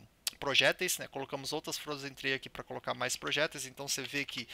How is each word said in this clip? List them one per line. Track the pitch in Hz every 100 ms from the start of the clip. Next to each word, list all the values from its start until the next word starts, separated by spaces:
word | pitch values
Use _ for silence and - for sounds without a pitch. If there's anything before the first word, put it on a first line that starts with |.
| 107 _ - -
projéteis, | 139 131 139 - 180 -
né? | 123
Colocamos | 135 135 139 135
outras | 151 160 -
Frozen | 151 143 139
Trail | 131 135 135
aqui | -
pra | -
colocar | - 127 -
mais | 123 127
projéteis. | - 131 131 160 147 131
Então | 127 139
você | -
vê | 123 143
que | 135 127 113